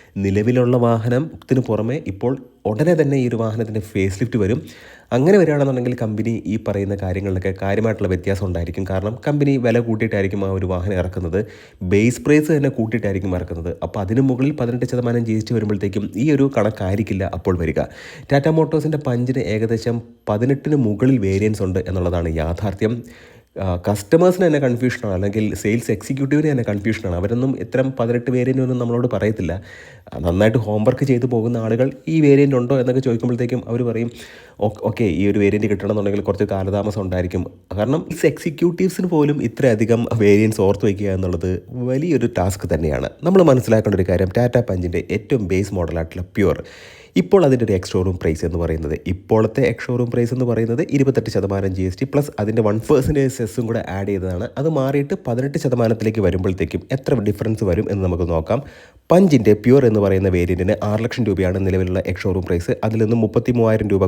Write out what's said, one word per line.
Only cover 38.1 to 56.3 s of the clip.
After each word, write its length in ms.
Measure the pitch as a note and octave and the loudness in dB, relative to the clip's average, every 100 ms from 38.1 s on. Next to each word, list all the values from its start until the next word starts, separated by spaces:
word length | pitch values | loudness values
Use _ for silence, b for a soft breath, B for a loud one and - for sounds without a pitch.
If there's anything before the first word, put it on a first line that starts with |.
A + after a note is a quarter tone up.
| E3+ D#3+ | 0 0
എക്സിക്യൂട്ടീവ്സിന് 800 | - F3 C#3 F3 E3+ F#3 - F3+ D#3+ | 0 -6 0 0 2 -2 -2 0 2
പോലും 280 | D3 D3 A#2 | 2 2 -2
ഇത്രയധികം 560 | - C3 A2 A2+ A#2 A#2 A#2 | 0 2 2 2 2 0 2
വേരിയന്റ്സ് 380 | G#2 G2+ A2 A2+ F#2+ | 6 6 4 4 2
ഓർത്ത് 200 | G2 A2+ | 2 0
വയ്ക്കുക 200 | F#2+ G2+ F#2 | 0 -2 -2
എന്നുള്ളത് 340 | F#2 E2+ F#2 F#2 - B2 B2 | -2 -2 -2 -4 -6 -8 -4
വലിയൊരു 400 | C3 F3 C3 A#2 - | -2 0 0 2 0
ടാസ്ക് 300 | F2+ F#2 F2 | -2 -2 -4
തന്നെയാണ്. 360 | D#2+ D#2+ B1+ - - | -2 0 -2 -4 -4
നമ്മൾ 200 | D#3+ F#3+ D#3+ | 2 6 6
മനസ്സിലാക്കേണ്ട 480 | B2+ A2+ A2 G#2+ F#2+ | 6 4 2 2 0
ഒരു 60 | F#2 | 0
കാര്യം, 200 | F2 F#2 A#2 | 0 0 2
ടാറ്റ 200 | B2 A#2+ - | 2 2 0
പഞ്ചിൻ്റെ 320 | F2+ F2+ F2 - G2 | -4 -4 -4 -4 -6
ഏറ്റവും 260 | - C3 F2+ | -2 -4 0
ബേസ് 280 | F#2+ G2 F#2+ | -2 -2 -4
മോഡലായിട്ടുള്ള 460 | E2 E2+ E2 F#2 F2+ - | -4 -4 -6 -8 -8 0
പ്യുവർ, 220 | F#2 - - B B B B - | 0 0 -6 B B B B -2
ഇപ്പോൾ 200 | - G3 D3 | 4 4 6
അതിൻ്റെ 200 | B2+ A2 | 4 2
ഒരു 60 | F#2+ | 0
എക്സ് 140 | - | 0
ഷോറൂം 260 | F#2+ F#2 F2 | -2 -2 -2
പ്രൈസ് 220 | F2+ D#2+ F2 | -2 -2 -4
എന്ന് 100 | E2 | -4
പറയുന്നത്, 300 | E2 D#2+ D2+ D2+ F2+ | -2 -4 -4 -6 -6
ഇപ്പോഴത്തെ 540 | F#2 - A2 A2 - B2+ | -8 0 2 2 2 0
എക്സ് 160 | A#2 - | 0 -4
ഷോറൂം 240 | B2 A#2+ | -2 -2
പ്രൈസ് 180 | A#2+ A#2+ B2+ | 0 -2 -2
എന്ന് 100 | B2 | -2
പറയുന്നത് 320 | A2+ A2+ A#2+ F#3 C#3 | 0 0 -2 0 2
ഇരുപത്തെട്ട് 340 | C3+ B2 - G2+ | 2 2 -2 -2
ശതമാനം 360 | G2 G2 F#2+ F#2 | -2 -2 -2 -2
ജി 60 | F#2 | -4
എസ് 80 | F2+ | -4
ടി 40 | C3+ | -2
പ്ലസ് 200 | C#3 C#3 - | -2 -2 -4
അതിൻ്റെ 220 | G#2+ A2+ G#2+ | -2 0 2
വൺ 80 | A2 - | 0 2
പെർസെൻറ്റേജ് 440 | C#3+ C3 D3 C3 C3 | 2 4 2 0 -2
സെസ്സും 280 | A2+ - A2 | -4 -4 -4
കൂടെ 120 | A2+ - F#2+ | -4 -4 -6
ആഡ് 120 | G2 | -2
ചെയ്തതാണ്. 380 | G2 F#2 F2+ A#2+ B2+ | -2 -2 -4 -6 -4
അത് 120 | D#3 D3 | -2 0
മാറിയിട്ട് 380 | C3 C#3+ C#3+ G3 - | 0 -2 -2 -4 -4
പതിനെട്ട് 300 | A#2+ C#3 D#3 | -4 -2 -2
ശതമാനത്തിലേക്ക് 580 | - A#2+ A#2 - A2 A2 | -2 0 0 0 0 0
വരുമ്പോഴത്തേക്കും 560 | F#2 | 0